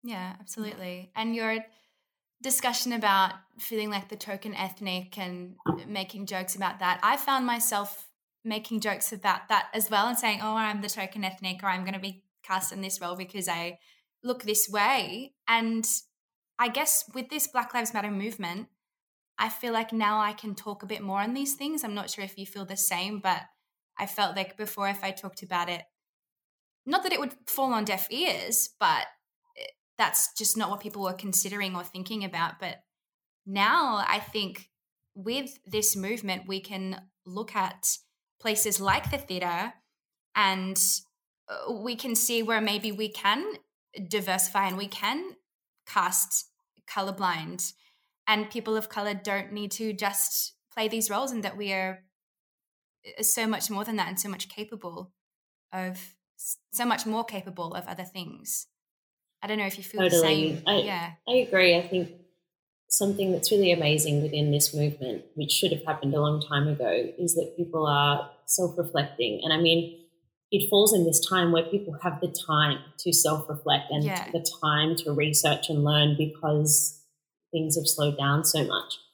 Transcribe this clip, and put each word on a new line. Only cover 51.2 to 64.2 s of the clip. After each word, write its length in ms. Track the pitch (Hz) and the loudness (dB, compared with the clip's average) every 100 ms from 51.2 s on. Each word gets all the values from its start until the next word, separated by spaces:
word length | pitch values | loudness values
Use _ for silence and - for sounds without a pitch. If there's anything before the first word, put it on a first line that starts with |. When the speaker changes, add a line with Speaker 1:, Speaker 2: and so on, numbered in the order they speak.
| 269 | -2
Speaker 1:
and 100 | 233 | -4
that 140 | 202 190 | -6 -6
we 160 | 202 | -4
are, 320 | 190 190 185 _ _ _ _ _ _ _ _ _ _ - - | -2 -2 -6 _ _ _ _ _ _ _ _ _ _ -20 -2
uh, 40 | |
so 240 | 214 - 220 | 0 2 0
much 220 | 220 - | 0 -2
more 140 | 202 | -4
than 120 | 214 214 | -4 -2
that 120 | 170 | -2
and 120 | 185 | -2
so 80 | 202 | -6
much 200 | 196 - | -6 -10
capable 640 | - 214 214 180 170 180 _ _ _ _ _ _ | -10 -12 -10 -12 -12 -14 _ _ _ _ _ _
of 440 | 185 185 185 - _ _ _ | -6 -6 -8 -14 _ _ _
s-, 200 | - - _ | -8 -8 _
so 120 | - | -2
much 200 | 240 233 233 | 2 2 2
more 180 | 220 | -2
capable 500 | 226 202 190 185 170 | -2 -6 -8 -8 -6
of 120 | 180 180 | -6 -8
other 160 | 175 | -10
things. 640 | 180 190 170 - - - - _ _ _ _ _ _ _ | -10 -10 -12 -12 -6 -6 -6 _ _ _ _ _ _ _
I 40 | 202 | -4
don't 120 | 214 | -2
know 80 | 196 | -2
if 100 | 196 | -4
you 60 | |
feel 180 | - - | -8 4
the 80 | 185 | 6
Speaker 2:
Totally. 440 | 170 160 156 156 | 8 8 6 4
Speaker 1:
same. 80 | 147 - | 0 2
Speaker 2:
I, 100 | 202 | 2
Speaker 1:
Yeah. 360 | 202 185 170 165 - | 2 -2 -4 -8 2
Speaker 2:
I 40 | 254 | 4
agree. 400 | 247 190 180 170 | 6 6 8 6
I 100 | 175 | 4
think 240 | 185 165 - - _ _ _ _ _ _ | 0 -2 -6 -20 _ _ _ _ _ _
something 440 | - 202 202 190 | 2 2 2 2
that's 180 | 175 - | 2 4
really 200 | 214 190 | 6 6
amazing 520 | 170 151 151 156 147 | 6 4 4 4 2